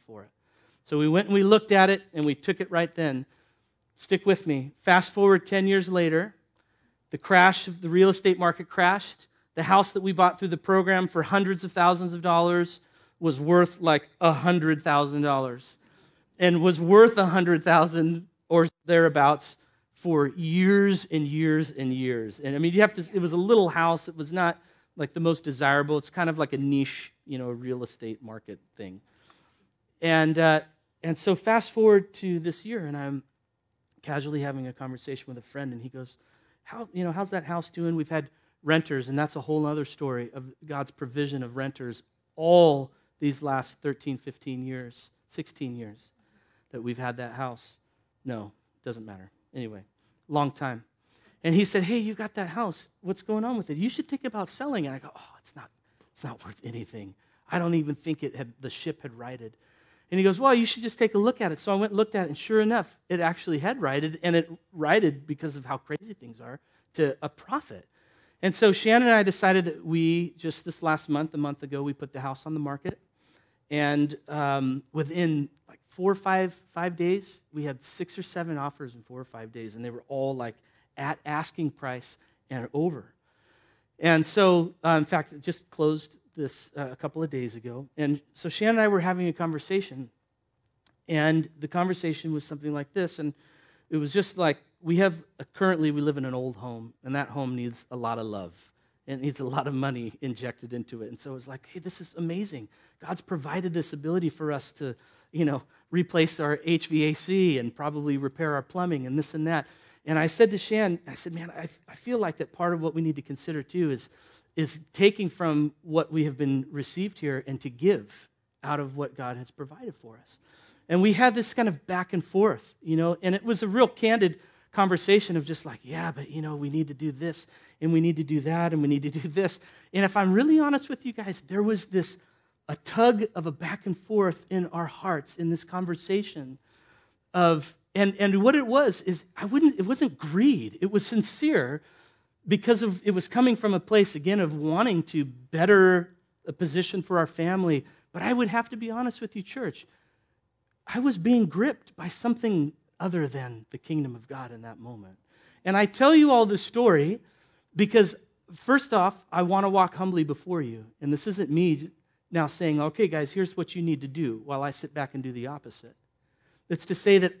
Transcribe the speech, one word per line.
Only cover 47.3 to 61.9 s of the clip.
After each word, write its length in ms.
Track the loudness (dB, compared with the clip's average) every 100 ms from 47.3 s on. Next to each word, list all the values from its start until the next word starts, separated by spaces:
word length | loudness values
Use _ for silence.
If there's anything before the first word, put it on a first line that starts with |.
house. 440 | -8 -10 -10 -20 _ _ _ _ _
No, 280 | -10 -10 -10 -18 _ _
doesn't 220 | -14 -14 -16
matter. 240 | -18 -20 _ _
Anyway, 280 | -14 -14 -14 -20 _ _ _ -4
long 240 | -2 -2
time. 320 | -4 -8 -8 -16 _ _ _ _ _
And 120 | 2
he 100 | 4
said, 200 | 4 0
"Hey, 140 | 0 -2
you've 200 | -4 -6
got 160 | -10
that 140 | -8 -8
house. 420 | -6 -6 -8 -18 _
What's 220 | -10 -8
going 220 | -4 -4
on 120 | -2 -4
with 140 | -6
it? 80 | -4
You 100 | -4
should 200 | -4 -8
think 160 | -8 -8
about 220 | -8 -8
selling 360 | -8 -6 -4
it." 60 | -6
I 80 | -8
go, 120 | -14 -20
"Oh, 180 | -20 -20
it's 180 | -20 -20
not, 140 | -20 _ _ _ _
it's 100 | -14
not 220 | -14 -14
worth 160 | -18 -16
anything. 520 | -12 -12 -12 -14 -16 -20 _ _ _
I 80 | -2
don't 160 | 0
even 200 | 0 -2
think 280 | -6 -8 -8
it 140 | -8 -10
had, 160 | -14 -12
the 100 | -14
ship 300 | -10 -10 -10
had 140 | -16
righted." 420 | -16 -16 -16 -18 -20 _ _ _ _ _
And 80 | 2
he 60 |
goes, 140 | 4 4
"Well, 160 | 6
you 120 | 6 4
should 160 | -2
just 160 | -6 0
take 160 | 2
a 40 | 4
look 220 | 2 0
at 100 | -2
it." 60 | -2
So 160 | -2
I 40 | 0
went 160 | 0